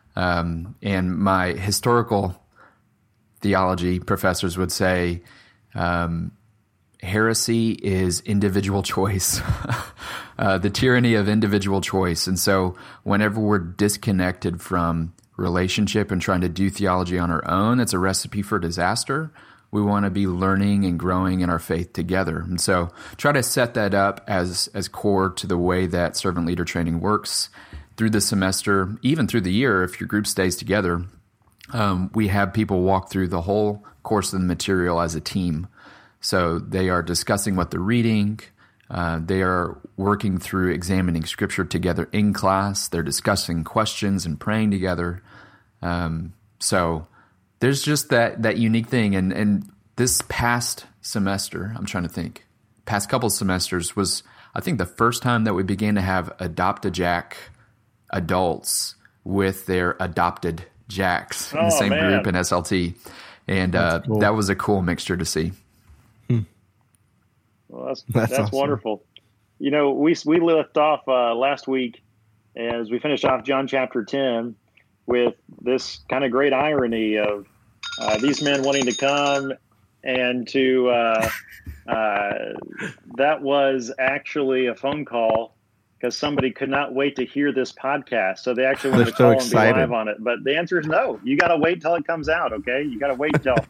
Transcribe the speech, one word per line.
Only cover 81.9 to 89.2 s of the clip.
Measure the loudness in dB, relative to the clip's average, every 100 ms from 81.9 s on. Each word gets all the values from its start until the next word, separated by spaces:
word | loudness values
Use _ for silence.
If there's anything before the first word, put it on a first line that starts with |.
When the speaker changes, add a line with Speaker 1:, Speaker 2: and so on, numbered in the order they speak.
| -2 0 0 -2 -4 -6 -8 -12 -12 -12 -12 -8 0
Speaker 2:
that | 2 2
was | 2 2 4 2 -4 -2
actually | -2 -2 -4 -2 0 2 0
a |
phone | -2 -4 -4
call | -4 0 2 2 -2 _ _ _ _ _
'cause | -6 -2
somebody | -2 0 0
could | -2 -2
not | -2 -2
wait | -2 -2 -2
to |
hear | -4 -2 0
this | 0 -4
podcast. | -4 -4 -4 -2 0 0 -2
So | -4
they | 0 0
actually | 0 2
wanted | 4 4
Speaker 3:
They're |
Speaker 2:
to |
Speaker 3:
so | 6